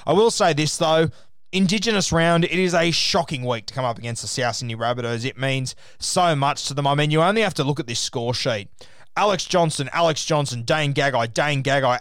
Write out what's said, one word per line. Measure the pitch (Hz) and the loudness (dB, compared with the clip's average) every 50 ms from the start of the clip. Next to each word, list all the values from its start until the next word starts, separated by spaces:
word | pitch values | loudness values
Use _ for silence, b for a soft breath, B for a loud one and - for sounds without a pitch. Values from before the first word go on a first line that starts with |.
| B | B
I | - 156 | 2 4
will | 196 220 226 | 4 4 4
say | - - 156 170 156 | 2 2 2 2 2
this, | 143 156 147 - - | 2 0 -2 -2 0
though, | 170 156 160 160 165 156 b b b b b - - - - | 0 2 4 4 2 2 b b b b b -20 -16 -4 0
Indigenous | 190 196 165 208 220 - 233 214 196 165 - | 0 2 2 2 0 0 0 0 0 0 2
round, | 160 165 165 170 170 165 170 | 2 2 4 4 4 4 2
it | - | 2
is | 160 180 185 180 170 | 2 0 0 2 2
a | 170 170 170 | 2 2 2
shocking | 160 - - - - 185 160 - 160 127 123 | 0 0 0 0 0 0 0 0 -4 -4 -2
week | 123 120 113 - - | -2 -2 -4 -4 -8
to | - | -6
come | 131 127 | -2 -2
up | 120 113 - | -2 -2 -4
against | 117 120 113 - | -6 -8 -8 -8
the | - 104 | -8 -6
South | - 135 127 120 110 - | -4 -2 -2 -2 -2 -4
Sydney | 127 117 113 | -6 -8 -6
Rabbitohs. | 110 117 117 123 123 117 117 117 113 117 | -4 -2 -2 -2 -2 -2 -4 -4 -4 -4
It | 131 - 123 | -6 -6 -4
means | 135 135 135 135 131 123 - b b b b b | -2 -2 -2 -2 -4 -6 -8 b b b b b
so | - - - 185 180 170 156 | -8 -2 0 2 2 2 2
much | 139 139 143 139 - - | 2 2 0 0 -2 -6
to | - 143 | -6 -4
them. | 143 143 | -2 0
I | 139 143 | 2 2
mean, | 143 151 151 | 2 2 2
you | 151 156 | 2 2
only | 165 185 208 226 | 2 4 2 2
have | 214 190 147 | 0 0 0
to | - 139 | -2 -2
look | 139 143 143 | -2 -2 -2
at | 143 113 | -4 -6
this | 117 - | -6 -6
score | - - - 127 117 120 120 | -6 -4 -4 -4 -4 -4 -4
sheet. | - - 135 117 101 110 - - B B B B B B B - | -2 -2 -2 -2 -2 -4 -8 -14 B B B B B B B -2
Alex | 170 196 214 196 165 - | 0 2 2 2 0 -2
Johnson, | - - 180 170 156 - - 139 127 - | 0 2 2 2 2 2 -2 -6 -4 0
Alex | 165 170 165 156 - - | 2 2 2 2 0 -2
Johnson, | - 160 147 143 - 123 117 | 0 0 0 0 -2 -4 -6
Dane | 113 120 156 156 151 143 139 | -2 -2 0 0 0 0 0
Gagai, | 151 139 139 127 120 117 113 107 | 0 0 2 2 0 0 0 0
Dane | - 143 147 147 139 127 | 0 0 0 0 0 0
Gagai, | 135 139 139 131 127 123 123 | 2 2 2 2 2 2 0